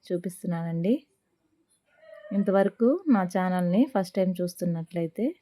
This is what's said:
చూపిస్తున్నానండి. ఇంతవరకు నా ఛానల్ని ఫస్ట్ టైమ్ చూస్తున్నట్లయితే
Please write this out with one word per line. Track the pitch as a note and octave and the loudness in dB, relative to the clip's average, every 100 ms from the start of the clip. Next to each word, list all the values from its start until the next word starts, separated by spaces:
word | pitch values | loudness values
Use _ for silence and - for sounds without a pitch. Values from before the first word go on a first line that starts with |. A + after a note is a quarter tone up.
| - | -4
చూపిస్తున్నానండి. | F3 F3+ F3 - E3+ E3+ E3 F3 C4+ _ _ _ _ _ _ _ _ _ _ - - - G3+ | -4 -4 -8 -6 -4 -4 -2 0 0 _ _ _ _ _ _ _ _ _ _ -20 -20 -6 -2
ఇంతవరకు | G3+ F#3+ G3 - A#3 E4 F4 | 2 4 2 2 2 2 2
నా | A3 F3+ | 2 2
ఛానల్ని | F#3 F#3 F3+ F3+ F#3 C4+ | -2 0 0 0 2 2
ఫస్ట్ | G#3 F#3 - | 0 -2 0
టైమ్ | F#3+ F3+ | 0 0
చూస్తున్నట్లయితే | F3+ - F3 E3 E3 F3 E3 - A#3+ F#4 | -4 -4 -4 -4 -6 -6 -6 -4 -6 -6